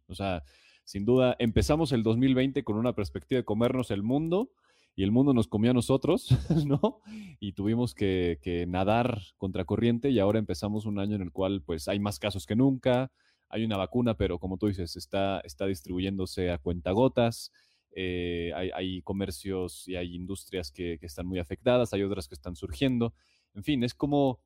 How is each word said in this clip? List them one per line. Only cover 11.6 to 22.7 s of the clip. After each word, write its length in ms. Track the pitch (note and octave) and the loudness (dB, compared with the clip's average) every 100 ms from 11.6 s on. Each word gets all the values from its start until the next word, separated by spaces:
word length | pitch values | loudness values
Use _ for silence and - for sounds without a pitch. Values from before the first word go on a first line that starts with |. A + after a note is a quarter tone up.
pues, 260 | D2+ E2 - | -4 -6 -2
hay 120 | G2+ | -2
más 180 | G2+ G#2 | -2 -2
casos 300 | G#2+ G2 - | -4 -6 -2
que 80 | G#2+ | 4
nunca, 560 | C3+ C3 C3 B2 C3 _ _ _ _ | 4 4 2 2 0 _ _ _ _
hay 160 | A2 A2+ | -4 -2
una 120 | G2 | -2
vacuna, 380 | F#2 B2 A#2+ A2 | -2 0 0 2
pero 240 | F#2+ F2 | 0 -2
como 180 | F#2 F#2 | -4 -2
tú 80 | G#2+ | 0
dices, 280 | F#2+ E2+ F2+ | 0 -6 -10
está, 460 | - G2 G2 F#2+ | -4 -2 0 -2
está 260 | - - G2 | -6 -4 -4
distribuyéndose 840 | F#2+ - F2+ F#2+ G2 F#2 - F2+ | -4 -4 -4 -2 -2 -4 -2 -2
a 80 | E2+ | -2
cuentagotas, 960 | F2 F2 F2 G2 C3 - A#2 A#2 - _ _ _ _ - | -4 -4 0 2 4 4 0 0 -10 _ _ _ _ -8
eh, 540 | F#2 F2+ F2 F2 E2+ D#2 | -4 -2 -2 -4 -4 -4
hay, 160 | F#2 | -6
hay 280 | - F#2+ F2+ | -4 -6 -6
comercios 840 | - G2 F#2+ F2+ G2 F#2+ F2+ - - | -6 -4 -4 -6 -6 -4 -4 -8 -8
y 80 | F2+ | -6
hay 200 | F2 F2 | -6 -8
industrias 560 | F2+ G2 - F#2 E2 | -8 -10 -8 -8 -8
que, 260 | - F2 E2 | -6 -6 -6
que 60 | E2+ | -10
están 200 | - F2+ | -10 -6
muy 120 | F#2 | -6
afectadas, 540 | F2 F#2+ B2 B2 A#2 | -6 -2 2 4 2
hay 100 | G2 | 0
otras 240 | G2 F#2+ - | -2 -4 -8
que 80 | F2 | -12
están 200 | F2+ E2 | -12 -10
surgiendo. 580 | - | -10